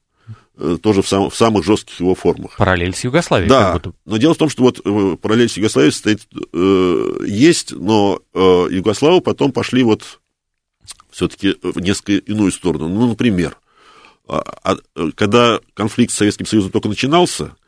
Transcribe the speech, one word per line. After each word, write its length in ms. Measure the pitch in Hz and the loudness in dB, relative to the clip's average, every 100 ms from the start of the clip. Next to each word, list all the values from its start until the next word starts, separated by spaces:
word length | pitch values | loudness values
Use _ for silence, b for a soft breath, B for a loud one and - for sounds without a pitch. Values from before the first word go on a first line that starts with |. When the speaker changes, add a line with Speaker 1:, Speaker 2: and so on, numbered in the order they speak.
| _ b b 110 b - | _ b b -20 b -8
Speaker 1:
Э, 220 | 80 85 | -4 -2
тоже 200 | 107 98 | 0 0
в 60 | - | 2
сам-, 200 | 98 98 | 0 -2
в 60 | - | 2
самых 260 | 117 104 | 2 2
жестких 360 | 82 104 - - | 0 0 -2 -4
его 140 | 87 | -2
формах. 420 | 90 87 80 73 - | 0 0 -2 -6 -4
Speaker 2:
Параллель 380 | 95 90 87 | 0 0 -2
с 100 | 92 | -6
Югославией 440 | 123 147 165 131 95 | -2 -2 0 0 4
Speaker 1:
Да, 220 | 131 98 | 4 4
Speaker 2:
как 100 | 85 | 0
будто. 120 | 90 - - | -6 -14 -6
Speaker 1:
но 100 | 110 | 0
дело 140 | 143 | 2
в 40 | 160 | 2
том, 100 | 156 | 0
что 140 | - | 2
вот, 180 | 123 120 | 2 2
э, 340 | 90 104 95 82 | -2 0 0 -2
параллель 280 | 92 110 117 | 0 2 2
с 60 | - | 0
Югославией 340 | 107 131 151 | -2 2 2
состоит, 280 | - - 104 - 92 - | 2 -2 -4 -6 -16 -10
э, 640 | 80 95 95 92 71 50 50 64 | -2 2 2 2 0 -2 -6 -6
есть, 460 | 101 156 - - | 2 4 2 -4
но, 480 | - 92 110 101 92 _ | -8 0 2 2 0 _
э, 360 | 87 92 90 87 | 2 4 4 2
югославы 500 | 95 92 104 147 180 | -2 -2 0 2 2
потом 320 | 120 - 139 | 0 -2 -2
пошли 300 | 123 107 127 | -2 -2 0
вот 380 | 120 107 - - _ _ _ _ _ _ - - _ | 2 0 -4 -20 _ _ _ _ _ _ -20 -20 _
все-таки 460 | - 90 - 98 85 | -6 -6 -2 -4 -4
в 180 | 90 85 | -6 -4
несколько 320 | 90 98 - 101 - | -2 -2 0 -2 -2
иную 200 | 104 98 | 0 0
сторону. 360 | - 147 78 80 | 0 -4 -4 -4
Ну, 200 | 98 123 | -2 -2
например, 500 | 107 123 92 78 - b b b b b b - | 0 0 0 -4 -8 b b b b b b -10
а, 140 | - - - | -8 -8 -8
а, 140 | 92 95 _ | -6 -6 _
э, 160 | - 82 - | -8 -6 -2
когда 420 | 104 117 120 107 _ | 0 4 4 0 _
конфликт 380 | - 107 - 120 | -6 -6 -2 -2
с 40 | - | 2
Советским 300 | 104 - 92 | 0 0 -2
Союзом 240 | 113 95 | 0 0
только 180 | 110 107 | -2 -4
начинался, 680 | 101 135 170 175 - 73 - | -4 -2 0 0 -2 -10 -14